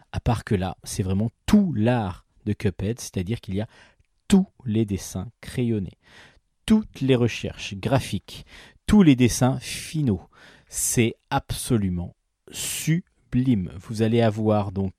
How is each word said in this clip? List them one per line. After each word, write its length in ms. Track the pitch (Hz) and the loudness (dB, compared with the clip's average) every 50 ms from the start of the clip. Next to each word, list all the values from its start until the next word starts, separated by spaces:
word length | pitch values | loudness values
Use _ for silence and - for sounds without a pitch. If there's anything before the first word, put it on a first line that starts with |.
| _ _ | _ _
À 80 | - - | -12 -4
part 240 | - 127 113 - - | -2 -2 -2 -2 -2
que 120 | - 110 | -2 -2
là, 220 | 92 92 92 - - - | -2 -2 -4 -8 -10 -14
c'est 200 | - - - 95 | -8 -6 -6 -4
vraiment 260 | 92 95 98 110 120 - _ _ | -2 -2 -2 -2 -4 -6 _ _
tout 260 | - - 208 196 175 139 | 4 4 4 4 2 0
l'art 520 | 104 107 120 123 120 104 90 85 - _ _ _ _ _ | 0 0 2 2 0 -2 -4 -6 -10 _ _ _ _ _
de 80 | 107 101 | -6 -4
Cuphead, 460 | - - 98 - - 95 104 120 - | -2 -2 -4 -4 -2 -6 -6 -6 -8
c'est-à-dire 420 | - - - 98 90 92 117 110 | -12 -8 -8 -6 -4 -4 -6 -8
qu'il 120 | - - 92 | -8 -8 -6
y 80 | 98 | -6
a 60 | - - _ - - _ _ _ _ _ _ _ _ | -6 -8 _ -20 -20 _ _ _ _ _ _ _ _
tous 200 | - 196 190 190 - _ - - | 4 4 4 4 0 _ -10 -6
les 200 | 120 104 113 113 | -2 0 0 0
dessins 440 | 104 101 92 - - - 95 95 117 - _ | 0 -4 -6 -6 -8 -10 -10 -10 -10 -14 _
crayonnés, 580 | - - - 131 123 117 113 104 92 - - _ _ _ - - - - _ _ _ _ _ _ _ | -18 -10 -6 -4 -2 -2 -2 -2 -4 -8 -12 _ _ _ -20 -20 -20 -20 _ _ _ _ _ _ _
toutes 360 | - 214 220 214 - - - | 2 2 2 2 -2 -8 -4
les 140 | 135 131 131 | 2 2 4
recherches 600 | 117 120 110 - - - 78 - - - - 101 | 4 4 0 0 -4 -8 -10 -10 -10 -12 -12 -10
graphiques, 680 | 95 - 113 139 123 - - - 90 - - - - - - - - - - _ _ _ | -6 -2 0 0 0 0 -2 -6 -8 -8 -12 -18 -20 -20 -20 -20 -20 -20 -20 _ _ _
tous 160 | - 214 208 190 | 4 6 8 8
les 120 | 151 131 | 8 8
dessins 440 | 120 127 110 - - 127 127 135 127 | 6 4 4 4 2 2 0 0 -2
finaux. 640 | - - - - - - - 156 147 123 95 - - _ _ - - - - _ _ | -8 -10 -12 -12 -12 -8 -4 -2 0 0 0 -2 -4 _ _ -20 -20 -20 -20 _ _
C'est 480 | _ - - - - - 127 113 117 - - _ _ | _ -8 -6 -4 0 2 2 2 2 0 -4 _ _
absolument 880 | 135 139 - - - - - - 127 110 101 92 90 87 87 - - _ _ _ _ _ _ - | -4 -4 -4 -4 -8 -8 -2 0 0 0 0 0 -2 -4 -6 -8 -12 _ _ _ _ _ _ -16
sublime. 1200 | - - - - - - - 156 160 175 - _ _ _ _ _ - 123 127 131 120 98 87 - - | -12 -10 -8 -8 -8 -4 -2 0 0 0 -2 _ _ _ _ _ -2 0 2 2 2 2 0 -4 -8
Vous 240 | 95 - - 113 104 | -14 -12 -10 -4 -2
allez 200 | 113 110 117 117 | 0 2 2 4
avoir 500 | 117 110 104 113 107 107 107 104 101 101 | 2 2 2 2 2 2 2 2 0 -2
donc 220 | 92 98 98 95 - | -4 -4 -4 -4 -6